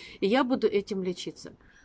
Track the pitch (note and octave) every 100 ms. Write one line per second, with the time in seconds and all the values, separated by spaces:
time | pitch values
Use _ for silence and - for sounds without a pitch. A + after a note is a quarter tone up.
0 | - - G3 B3 C4+ B3 G3 G3+ G3 F#3+
1 | F#3 F3 - - - - - -